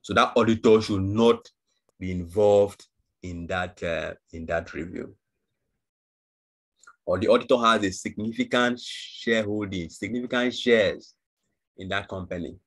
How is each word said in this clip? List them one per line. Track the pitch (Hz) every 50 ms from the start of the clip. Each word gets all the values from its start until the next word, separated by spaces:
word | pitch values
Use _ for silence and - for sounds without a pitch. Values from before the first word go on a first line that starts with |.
So | _ - 98
that | 110 120 - -
auditor | 120 113 110 110 110 - 117 110 110
should | 110 - 107 98 95
not | 98 104 110 113 117 117 117 _ - _ _ _ _ _ _ _ _ _ _
be | 95 92
involved | 92 90 85 85 87 107 104 104 101 101 101 98 - _ - _ _ _ _ _ _ _ -
in | 92 87 85 85
that, | 80 92 90 90 90 - - 95
uh, | 85 82 78 80 82 87 _ _ _
in | - 82 82
that | 82 82 82 85 - -
review. | - 80 90 - 82 - - - _ _ _ _ _ _ _ _ _ _ _ _ _ _ _ _ _ _ _ _ _ _ _ _ _ _ _ _ _ _ _ _ _ _ - _ _ _
Or | - 90
the | 92 110
auditor | - 113 123 120 - 135
has | 123 117 113 113 110 104
a | 95
significant | 90 - - 107 - - 107 113 113 120 123 120 - 123 123 123 123 120
shareholding, | - - - - - - - - - 117 113 113 107 104 104 107 104 98 95 92 85 82
significant | - - 104 98 117 123 123 120 127 123 123 123 120
shares | - - 123 117 110 101 87 - - - - _ _ _ _ _ _ _ _ _ _ _ _ _
in | - 95 92
that | 98 101 98 -
company. | 101 95 92 90 95 90 82 65 90 95 _